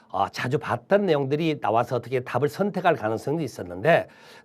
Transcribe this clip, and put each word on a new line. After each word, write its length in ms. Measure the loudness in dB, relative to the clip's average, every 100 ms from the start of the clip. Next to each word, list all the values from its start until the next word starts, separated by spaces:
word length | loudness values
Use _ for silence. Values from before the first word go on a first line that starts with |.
| _
어, 200 | -2 -2
자주 280 | -2 -2 -2
봤던 480 | -2 -6 2 2 4
내용들이 540 | 2 2 0 0 -2
나와서 340 | 0 2 2
어떻게 240 | -2 -2 -4
답을 240 | -2 -2 -2
선택할 480 | 0 -2 0 2 2
가능성도 460 | 0 -2 -2 -4
있었는데 640 | -4 -8 -10 -2 4 4 2 -12 -20 -18